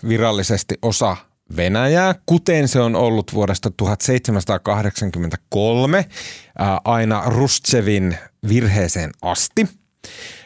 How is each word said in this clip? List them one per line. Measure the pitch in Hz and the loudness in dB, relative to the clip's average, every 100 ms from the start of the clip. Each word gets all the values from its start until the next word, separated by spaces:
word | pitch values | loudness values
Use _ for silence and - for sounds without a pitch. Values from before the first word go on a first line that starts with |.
| 113 | -2
virallisesti | 113 113 104 92 101 - - | 0 2 0 0 -2 -4 -4
osa | 117 101 113 90 - _ _ 82 | -2 0 0 -2 -10 _ _ -4
Venäjää, | 87 107 131 170 190 185 - | 0 0 2 2 2 0 0
kuten | 170 - 160 139 | 2 4 2 2
se | 131 | 2
on | 117 113 | 2 2
ollut | 117 110 95 | 2 0 -2
vuodesta | 107 101 95 110 - | -2 0 0 -4 -2
tuhat | 101 104 | -2 0
seitsemänsataakahdeksankymmentäkolme, | - 127 - 101 87 95 - 104 101 - 98 85 85 80 - 101 110 120 135 185 - - - - - - | 0 0 0 -2 0 -2 0 0 0 -2 -4 -4 -4 -6 -4 0 2 2 2 2 0 -8 -16 -18 -18 -4
ää, | 98 95 - | -2 0 0
aina | 117 110 107 120 | 0 2 0 0
Rustševin | 113 135 - - 123 101 101 92 82 - _ 104 | 0 0 0 0 0 2 2 0 -2 -10 _ 0
virheeseen | 117 113 104 87 92 82 - | 2 2 2 0 -2 -6 -8
asti. | 87 - - - 214 - _ _ - - - - | -6 -4 -2 0 -2 -4 _ _ -20 -18 -18 -20